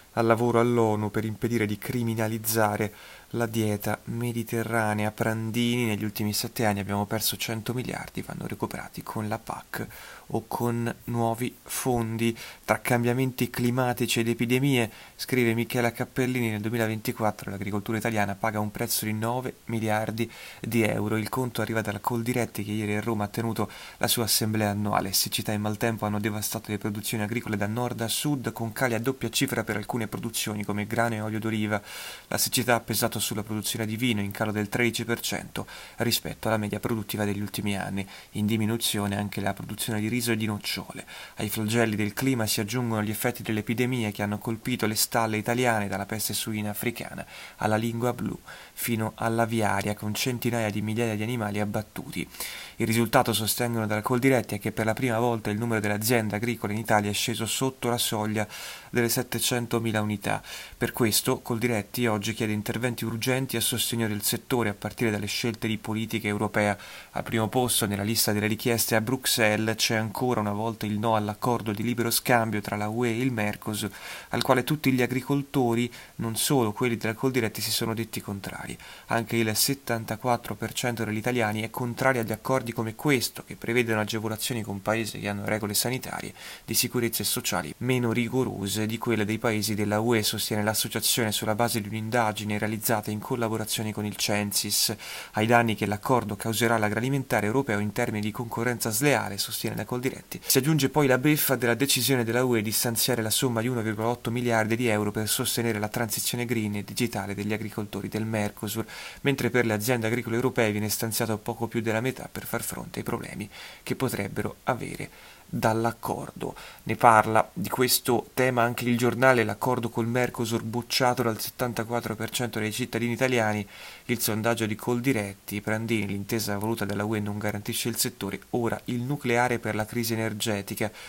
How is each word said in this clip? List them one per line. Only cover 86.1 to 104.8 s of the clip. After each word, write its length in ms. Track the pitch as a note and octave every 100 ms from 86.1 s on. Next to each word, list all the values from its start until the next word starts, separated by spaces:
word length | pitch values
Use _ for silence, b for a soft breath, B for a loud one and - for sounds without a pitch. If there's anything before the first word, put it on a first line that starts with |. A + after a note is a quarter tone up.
| - - - B B -
di 80 |
sicurezza 480 | A#2 A#2+ B2 A#2 -
e 40 | G#2
sociali 480 | B2+ - F2 D2+ -
meno 340 | B2 B2+ A#2+
rigorose 760 | A2+ A#2 C3 A#2+ G2 G2 G2+ A2
di 120 | A2+
quelle 260 | A#2+ A2
dei 140 | G#2 A2+
paesi 360 | A#2+ G#2+ G#2
della 260 | G#2 G#2 G#2
U 160 | A#2 A2+
E, 80 |
sostiene 400 | G2+ G#2+ - G#2+
l'associazione 680 | G#2 G#2+ G#2 A2+ - - A2
sulla 240 | G#2 G#2+ G#2+
base 240 | A#2 A2+
di 80 | G#2
un'indagine 720 | A2 A2 A#2+ A2 G#2 G#2 G#2
realizzata 520 | G#2+ A2 - A2 G#2+
in 100 | G#2+
collaborazione 720 | - B2+ A2+ A2 G#2+ - G#2+
con 120 | G#2+ G#2
il 120 | G2
Censis. 760 | - G#2 G2+ - G#2+ - - G#2+ B B B
Ai 120 | - A2+
danni 300 | A#2+ A#2 G2+
che 100 | G2+
l'accordo 500 | G#2 - B2+ G#2 G#2
causerà 400 | A2+ A2 A#2 A2+
all'agroalimentare 720 | G#2 G#2+ B2+ C#3 C3 A2+ G#2
europeo 340 | C3 C3+ G#2
in 140 | G#2
termini 280 | A2 A#2+ G#2+
di 100 | G#2+
concorrenza 580 | G#2+ A2+ - A#2 A#2+ A#2
sleale, 480 | G#2+ D3 A#2 G2+ G2+
sostiene 400 | - - A#2 A2
la 80 | G#2+
Coldiretti, 560 | B2 B2+ - - - -
si 120 | C3
aggiunge 320 | C3+ D#3+ C3
poi 180 | D#3 C#3
la 100 | B2+
beffa 380 | D3 D3+ - B2
della 180 | A#2+
decisione 520 | A#2 C#3 C3 A#2 C3 A2+
della 180 | A#2
U 140 | B2+ A#2
E 40 |
di 100 | G#2+
stanziare 480 | G#2 B2 A2 - A#2
la 80 | A2
somma 320 | - C3 A2+
di 60 | A#2
uno 120 | B2
virgola 280 | G#2+ G#2+ A2+
otto 200 | A#2+ A2+
miliardi 460 | A#2+ A#2+ A2+ G#2+
di 120 | A2+